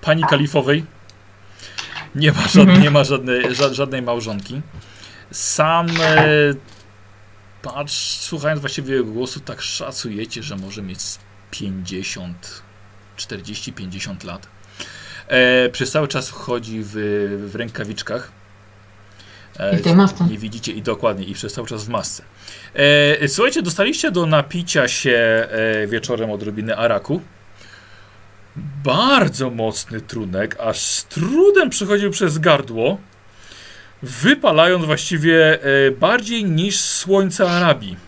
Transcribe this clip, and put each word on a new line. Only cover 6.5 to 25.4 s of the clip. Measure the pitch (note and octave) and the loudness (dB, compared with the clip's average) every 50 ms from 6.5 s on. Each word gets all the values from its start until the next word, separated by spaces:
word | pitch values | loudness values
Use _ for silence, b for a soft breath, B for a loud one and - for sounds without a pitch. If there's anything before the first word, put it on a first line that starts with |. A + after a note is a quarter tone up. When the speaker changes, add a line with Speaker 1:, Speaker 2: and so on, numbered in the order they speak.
| C#3 C#3 - - - - - - - - - - - - - - - - _ - - - | 0 -2 -8 -20 -20 -20 -20 -20 -20 -20 -20 -20 -20 -20 -20 -20 -20 -20 _ -20 -20 -18
Speaker 1:
patrz, | - C3+ A#2+ C#3 D3 D3 - - - - - - | -16 -12 -10 -10 -8 -6 -6 -6 -6 -6 -6 -8
słuchając | - - - D3+ C#3+ D3+ D#3 D3 | -6 -8 -6 -2 -2 -2 -2 -2
właściwie | C#3+ C3+ - - C#3 C3 C3+ | -4 -6 -8 -8 -4 -2 0
jego | C3 B2 A2 | 0 0 -2
głosu, | G#2+ A2+ B2+ B2+ - D3 | -2 -6 -6 -6 -6 -10
tak | - - A#2+ - | -12 -14 -12 -10
szacujecie, | - - - - - C3 - - - B2 G#2 G2+ A2+ A2 - A#2+ | -10 -8 -8 -8 -8 -8 -10 -8 -8 -8 -6 -8 -8 -8 -10 -12
że | G#2 G2+ G#2 | -10 -10 -10
może | F#2+ F#2+ G2 G#2 A2 | -10 -10 -12 -12 -12
mieć | G2+ F#2 F#2 F#2+ | -10 -12 -10 -10
z | - - - - - - - - - _ | -10 -10 -10 -12 -16 -20 -20 -20 -20 _
pięćdziesiąt, | - - - G2 F#2+ F#2+ F#2 F2+ F#2+ F#2 F#2+ - - G2+ F#2 F2 F2 F2 - - - - - - - - - - - - - - - | -14 -10 -8 -8 -8 -8 -8 -8 -10 -8 -8 -10 -10 -10 -12 -12 -14 -14 -16 -18 -18 -18 -20 -20 -20 -20 -20 -20 -20 -20 -20 -20 -16
czterdzieści, | - - - A2+ F#2+ F2+ - G#2+ - - - | -16 -14 -12 -12 -14 -12 -12 -12 -12 -12 -12
pięćdziesiąt | - - G2 F#2 F2+ F#2+ - - G2 F#2 - | -12 -12 -12 -12 -10 -10 -10 -10 -10 -12 -12
lat. | F2+ E2+ F#2+ - - _ - B B B B B B B B B B B B B - | -14 -14 -14 -16 -20 _ -20 B B B B B B B B B B B B B 0
E, | - B2+ B2+ B2+ B2+ B2+ B2+ B2 | 4 4 6 6 6 6 4 2
przez | - - C#3 - | 0 -2 -4 -2
cały | - D#3 D3+ C#3 | 0 0 0 0
czas | - C3+ C3 - | -4 -6 -6 -8
chodzi | - - - - B2 A#2+ A#2 A2 A2 A2 | -12 -14 -8 -6 -6 -6 -6 -8 -8 -8
w, | G#2+ G#2 G#2 G#2+ G#2 G#2 G#2 G#2 G2+ G2+ G2+ G2+ G#2 G2+ | -8 -8 -6 -6 -4 -2 -2 -2 -2 -2 -4 -8 -8 -10
w | G2+ | -8
rękawiczkach. | A2 A#2 A2+ A2+ - A2+ G#2 A2 - - - A2 B2 - - - - - - - - - - - - - - - - - - b b b b b b b b b - | -8 -8 -8 -8 -10 -10 -8 -8 -10 -8 -6 -8 -8 -8 -10 -20 -20 -20 -20 -20 -20 -20 -20 -20 -20 -20 -20 -20 -20 -20 -20 b b b b b b b b b -6
E, | F#2 G2 G2+ | -2 0 0
Speaker 2:
I | E3+ | 2
w | |
tej | - E3+ E3 | 2 4 6
masce. | F#3 G3 F#3+ - - F3 | 6 6 4 2 0 -2
Speaker 1:
nie | A#2 G#2+ G2+ | -2 -2 -4
widzicie, | A2 A2 G#2+ A#2 A2 - | -8 -10 -10 -10 -10 -8
i | G2 G#2+ | -8 -6
dokładnie, | G2+ A#2+ A2+ - - A2+ G2+ F#2+ F#2+ | -4 -4 -4 0 0 -2 -2 -2 -8
i | F#2+ G2 | -10 -10
przez | - - G#2+ | -10 -10 -10
cały | - - A#2 A2+ | -10 -10 -10 -10
czas | A#2+ A2 G#2 | -10 -10 -10
w | A2 | -6
masce. | A#2+ G#2+ D#3 - - - - - B B B B B B B B B - C#3+ C#3+ D3 D3 D3 C#3+ D3 - | -6 -6 -6 -8 -10 -12 -16 -20 B B B B B B B B B 2 4 4 6 6 4 4 2 2
E, | D3+ C#3+ | 0 -2
słuchajcie, | C#3+ - A3 C4+ C#4+ E4 | 0 0 0 0 0 0
dostaliście | G3 F3 - - G3 A#3+ D#4 - - D#4 | -4 -4 -2 0 0 0 0 -2 -2 -2
do | F#3+ F3 E3+ | 0 0 0
napicia | D#3 D#3 D3+ C#3+ D3 - F3 F3 F3 - D#3 B2+ A#2+ | 2 2 2 2 0 -8 -10 -6 -2 0 0 0 0
się, | - - - C#3 A#2+ A#2 A#2 A2+ A2+ A2+ | -2 -2 0 2 2 4 4 4 2 2